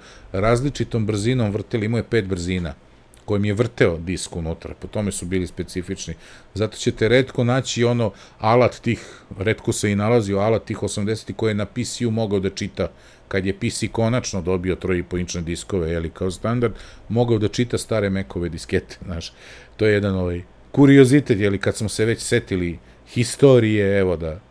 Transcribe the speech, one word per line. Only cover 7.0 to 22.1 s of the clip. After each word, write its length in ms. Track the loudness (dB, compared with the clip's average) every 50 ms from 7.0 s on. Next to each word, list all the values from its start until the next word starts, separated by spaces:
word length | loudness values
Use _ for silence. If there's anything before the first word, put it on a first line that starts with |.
| 0 2
retko 360 | 2 0 -2 -2 -4 -2 -2
naći 400 | 0 0 -2 -4 -4 -2 0 0
ono 280 | 0 0 0 -2 -4 -6 -10 -18 -20 -12 -4
alat 420 | 0 2 4 4 4 4 2 -2
tih, 240 | -2 -2 -2 -2 -6 -12 -20 -20 -20 -14 -10 -2
retko 340 | -2 0 -2 0 -2 -4
se 200 | -2 0 0 0
i 40 | 0
nalazio 420 | 2 2 4 2 2 2 2 0 0
alat 260 | 2 2 0 0 -2
tih 180 | -6 -6 -6
osamdesetih 540 | -6 -6 -4 -4 -2 -2 -4 -4 -6 -10 -6
koji 140 | -2 -2 0
je 40 | 0
na 100 | -2 -4
P 180 | -4 -4 -6 -6
C-u 260 | -6 -4 -4 -2 -2
mogao 300 | 0 0 0 0 0 0
da 100 | 0 -2
čita, 380 | -2 -4 -6 -6 -4 -4 -4 -4 -6 -12 -20 -20 -20 -20 -10 -4
kad 180 | -4 -2 -2
je 120 | -2 -2 -2
P 100 | -4 -4
C 180 | -2 -2 -4 -2
konačno 540 | 0 0 0 2 0 0 -2 -4 -6 -4
dobio 320 | -2 -2 -2 0 0 -2 -2
trojipoinčne 680 | -2 -2 -2 -2 -2 -2 -2 -4 -4 -4 -4 -6 -6
diskove, 480 | -4 -4 -6 -6 -6 -4 -2 -2 0 0
jeli, 200 | -2 -2 -4 -6
kao 200 | -6 -4 -4 -4
standard, 420 | -4 -4 -4 -2 0 0 0 -2 -2 -8 -14 -20 -20 -18 -8 -2
mogao 300 | 0 0 2 2 2 2
da 100 | 2 0
čita 300 | 0 -2 -2 -2 -2 -4
stare 320 | -2 -2 -2 0 0 0
Macove 380 | -2 -2 -4 -6 -6 -6 -4 -4
diskete, 480 | -6 -8 -6 -2 -2 -2 -2 -4 -12 -14 -12
znaš. 280 | -10 -10 -10 -10 -12 -16 -20 -20 -20 -20 -20 -20 -18 -4
To 100 | 0 2
je 60 | 4
jedan, 220 | 4 4 2 0 0
ovaj, 260 | 0 -2 -2 -4 -6 -10 -14 -20 -20 -16 -2
kuriozitet, 680 | 4 6 8 10 10 10 10 10 8 4 4 2 2 2
jeli, 180 | 2 2 0 0
kad 180 | 0 -2 -2
smo 120 | -2 -4 -4
se 160 | -2 0 0
već 160 | 0